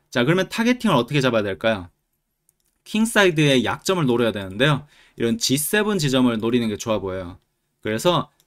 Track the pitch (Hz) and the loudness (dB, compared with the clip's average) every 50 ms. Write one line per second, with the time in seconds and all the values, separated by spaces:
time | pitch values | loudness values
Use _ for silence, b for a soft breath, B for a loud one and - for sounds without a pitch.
0 | _ _ - 123 123 139 175 190 185 - - - 226 240 254 247 - 214 165 120 | _ _ -2 0 2 2 2 2 0 -2 -4 -2 0 0 0 0 0 0 2 2
1 | 117 - 143 147 131 127 113 110 104 101 95 - - 113 110 95 87 87 _ _ | 0 0 0 0 0 0 0 0 0 -2 -4 -2 0 0 0 -2 -4 -10 _ _
2 | _ _ _ _ _ _ _ _ _ _ _ _ _ _ _ _ _ - - 214 | _ _ _ _ _ _ _ _ _ _ _ _ _ _ _ _ _ -6 -2 -2
3 | 220 226 - 214 196 180 156 156 151 143 135 123 107 98 101 - - - 190 180 | -2 0 2 4 4 4 4 4 2 4 4 2 2 0 -4 -4 -2 -2 0 0
4 | 151 123 117 117 120 110 98 104 98 92 92 104 131 156 143 113 - b b b | 2 2 2 2 2 0 -2 -4 -8 -8 -2 0 2 2 2 0 -4 b b b
5 | b b b b 120 117 113 117 - - 131 147 - - - 214 208 214 208 185 | b b b b -2 -2 -2 -2 -2 -2 -2 -2 -2 0 0 0 0 0 0 -2
6 | 147 135 131 131 127 123 117 110 110 117 123 123 117 110 104 95 - 117 110 101 | 0 0 2 2 2 2 2 0 0 0 0 0 0 -2 -4 -4 -4 -4 -2 -2
7 | 95 95 92 95 90 87 92 - _ _ _ _ _ _ _ _ - 110 107 110 | -4 -6 -6 -8 -10 -12 -14 -18 _ _ _ _ _ _ _ _ -6 -4 -4 -2
8 | - 180 175 143 110 - _ _ _ | 0 0 0 0 -2 -6 _ _ _